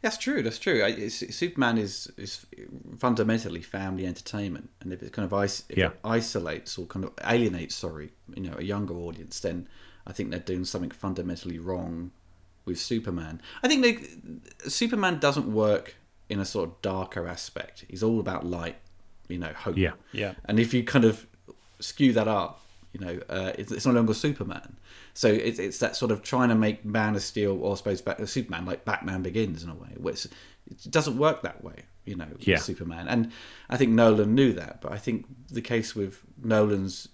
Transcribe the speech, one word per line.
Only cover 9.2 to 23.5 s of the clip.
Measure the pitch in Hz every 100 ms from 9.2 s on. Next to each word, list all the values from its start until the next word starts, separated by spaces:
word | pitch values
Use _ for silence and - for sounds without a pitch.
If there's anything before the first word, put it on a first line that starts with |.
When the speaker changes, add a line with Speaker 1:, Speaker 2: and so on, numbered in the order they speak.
| - -
Speaker 1:
then | 95 87 90 - - - -
I |
think | 95 104
they're | 85
doing | 82 90 90
something | - 87
fundamentally | - 98 92 90 85 90 82
wrong | 87 90 82 82 87 - - - _ _ -
with | 87
Superman. | - 117 107 87 80 80 - -
I | 254
think | 285
they, | 247 226 69 80 - - - - -
Superman | - 233 233 185 165
doesn't | 143 139 -
work | 107 107 104 - - _ _ -
in | 104
a | 95
sort | 107 85
of | 87
darker | 101 95 92 - 85
aspect. | 87 - - - - -
He's | 92
all | 110 113
about | - 92 87
light, | 87 85 - - - - - -
you | 87
know, | 82 78
hope. | - 87
Speaker 2:
Yeah. | 90 - -
Speaker 3:
Yeah. | - 101 - -
Speaker 1:
And | 107
if | 117
you | 123
kind | 117 143 113
of | 107 - - - - _ _
skew | - - 139
that | 113 107
up, | 104 82 - - - -
you | 92
know, | 92 87 -
uh, | 95 92